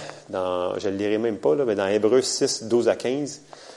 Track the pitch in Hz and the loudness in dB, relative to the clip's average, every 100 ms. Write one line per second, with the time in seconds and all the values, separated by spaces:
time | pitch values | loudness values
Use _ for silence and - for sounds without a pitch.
0 | - - - 98 92 90 90 101 98 98 | -8 -16 -8 -4 -2 -2 -2 -2 -4 -2
1 | 104 107 117 98 143 147 123 101 98 107 | 0 0 0 0 0 2 2 0 2 2
2 | 107 127 127 - 139 - 110 120 113 92 | 4 4 2 0 -2 -2 0 2 4 2
3 | 120 139 139 - - - - | -2 -2 -4 -10 -20 -20 -20